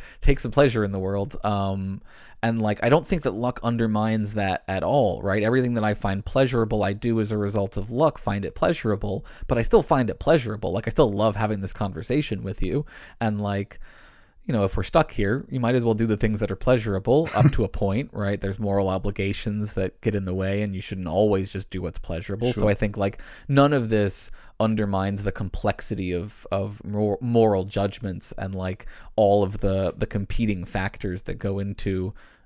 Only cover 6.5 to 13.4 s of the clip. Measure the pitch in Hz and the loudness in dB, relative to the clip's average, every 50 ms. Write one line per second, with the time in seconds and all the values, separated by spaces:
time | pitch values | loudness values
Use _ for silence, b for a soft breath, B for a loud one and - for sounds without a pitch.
6.5 | 123 117 113 107 117 107 101 98 101 104 - 120 113 113 107 104 107 107 104 101 | 2 2 0 2 2 0 0 0 -2 -2 -2 0 0 0 0 0 0 -2 -2 0
7.5 | 98 107 98 98 - 107 104 113 117 123 160 151 - - - - 101 101 95 - | 0 0 -2 -2 -2 -6 -6 -4 0 2 2 2 0 0 -4 -4 -2 -2 -4 -6
8.5 | - - - 175 165 - - 113 101 98 - 101 98 101 - B B B B B | -4 0 0 0 0 0 0 -2 -2 0 -2 -4 -4 -4 -6 B B B B B
9.5 | 127 120 113 - - 185 - - 160 135 120 101 80 - - 147 165 156 120 110 | 0 0 2 4 4 4 6 6 2 2 2 0 -2 -2 2 4 4 4 4 0
10.5 | 107 101 - 90 87 104 - 113 101 - 147 110 101 98 107 110 95 104 110 107 | -6 -4 -4 -4 -2 -2 -2 0 4 4 4 4 4 4 2 2 2 2 0 -2
11.5 | 107 98 98 95 - - 107 98 - 78 - - 123 151 147 - 110 92 85 95 | -2 -2 -4 -6 -4 -4 -4 -4 -4 -6 -6 -2 -2 -2 -2 -2 -4 -6 -6 -6
12.5 | 92 - - 185 - 143 151 B B B B B B B 117 110 107 104 | -2 -2 0 0 0 -2 -2 B B B B B B B -2 -2 0 0